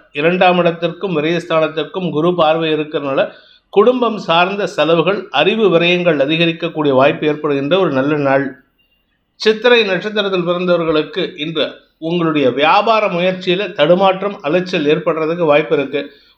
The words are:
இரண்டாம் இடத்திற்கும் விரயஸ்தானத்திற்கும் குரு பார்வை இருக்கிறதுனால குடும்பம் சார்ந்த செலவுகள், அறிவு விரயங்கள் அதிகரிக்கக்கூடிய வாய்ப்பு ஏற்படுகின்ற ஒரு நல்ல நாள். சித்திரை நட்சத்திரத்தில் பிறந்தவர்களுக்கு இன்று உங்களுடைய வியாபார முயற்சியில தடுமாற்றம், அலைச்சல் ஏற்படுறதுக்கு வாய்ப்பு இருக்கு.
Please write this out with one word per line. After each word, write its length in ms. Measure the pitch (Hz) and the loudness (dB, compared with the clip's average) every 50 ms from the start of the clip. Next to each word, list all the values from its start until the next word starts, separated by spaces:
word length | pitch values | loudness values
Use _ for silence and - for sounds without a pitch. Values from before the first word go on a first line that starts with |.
| - _ | -20 _
இரண்டாம் 460 | - 143 151 170 180 185 185 180 180 180 | -6 -2 0 0 2 4 4 4 4 4
இடத்திற்கும் 600 | 170 170 165 165 170 165 165 - - 196 175 151 | 2 0 0 -2 -4 -6 -6 -4 -6 -4 -2 -2
விரயஸ்தானத்திற்கும் 920 | 147 160 175 170 165 - 165 160 160 151 156 160 143 147 - 185 180 165 | -2 0 -2 -2 -4 -2 -2 0 0 0 -2 -4 -6 -6 -6 -6 -4 -4
குரு 260 | 143 147 160 180 180 | -2 0 0 0 2
பார்வை 380 | 170 160 156 160 165 165 156 156 | 2 2 2 2 0 0 -2 -2
இருக்கிறதுனால 580 | 151 151 147 160 156 143 139 135 156 208 - - - - _ _ _ _ _ | -2 -2 -4 -6 -6 -4 -2 -2 -2 -2 -2 -4 -16 -20 _ _ _ _ _
குடும்பம் 480 | - 190 214 247 254 254 240 220 220 196 | 2 2 4 4 4 2 0 -2 -4 -4
சார்ந்த 500 | - - 165 170 180 185 202 202 196 170 | -4 0 0 2 2 0 -2 -4 -6 -4
செலவுகள், 600 | - - 151 156 170 170 147 175 202 214 - - | -2 0 0 2 2 2 2 0 -2 -4 -4 -4
அறிவு 500 | - 139 156 190 220 220 220 185 165 165 | 0 0 2 2 2 2 2 2 2 2
விரயங்கள் 380 | 170 175 180 180 175 175 160 143 | 2 2 0 2 2 0 2 0
அதிகரிக்கக்கூடிய 720 | 135 143 160 165 170 165 165 165 175 165 160 156 147 143 | 0 0 0 0 0 0 -2 -2 -6 -6 -4 -2 0 2
வாய்ப்பு 380 | 131 127 131 147 160 - - 151 | 4 4 4 4 2 0 -2 -2
ஏற்படுகின்ற 520 | 147 151 151 151 143 139 135 143 175 196 | -2 -2 -2 -2 -2 -2 0 0 0 2
ஒரு 120 | 185 165 | 2 2
நல்ல 260 | 135 131 135 147 156 147 | 0 0 0 0 0 0
நாள். 460 | 143 135 135 135 139 127 - - _ _ _ _ _ _ _ _ _ _ _ _ _ _ _ | 0 0 0 0 0 -2 -8 -12 _ _ _ _ _ _ _ _ _ _ _ _ _ _ _
சித்திரை 480 | - - 214 220 214 220 247 240 233 214 | -4 0 0 0 2 2 2 4 4 2
நட்சத்திரத்தில் 640 | 190 185 175 190 214 208 214 196 196 190 180 165 175 | 2 -2 -4 -4 -4 -4 -4 -2 -2 -2 -2 -2 -2
பிறந்தவர்களுக்கு 840 | 175 175 180 180 175 170 170 160 156 156 151 - - 190 165 139 - | -2 -2 0 0 0 0 2 0 0 0 -2 -2 -4 -6 -6 -6 -6
இன்று 400 | 143 147 165 160 156 127 - - - _ _ _ - | -8 -8 -6 -4 -4 -4 -4 -6 -12 _ _ _ -10
உங்களுடைய 520 | 160 160 175 175 165 160 151 151 139 123 | -8 -4 -2 0 0 0 0 2 2 2
வியாபார 580 | 120 135 143 156 180 208 214 226 220 214 214 196 | 2 2 2 2 4 4 2 2 2 2 0 0
முயற்சியில 640 | 180 170 180 185 185 180 - 185 175 185 208 214 | -2 0 -2 -2 -2 -2 -2 -2 -2 -2 -2 -4
தடுமாற்றம், 680 | - - 147 156 175 180 196 190 190 185 196 202 196 - | -2 0 2 4 4 4 4 2 2 0 -2 -6 -6 -6
அலைச்சல் 440 | - 143 160 185 180 180 190 175 147 | -4 -2 0 0 -2 -2 -4 -2 0
ஏற்படுறதுக்கு 600 | 143 156 170 165 170 156 160 160 156 170 175 170 | 0 0 0 0 -2 -2 -2 -2 -4 -2 0 2
வாய்ப்பு 300 | 151 147 151 156 - 165 | 2 2 2 2 0 0
இருக்கு. 360 | 143 139 131 143 143 143 - - - _ _ _ | -2 -2 -2 -4 -6 -8 -8 -12 -20 _ _ _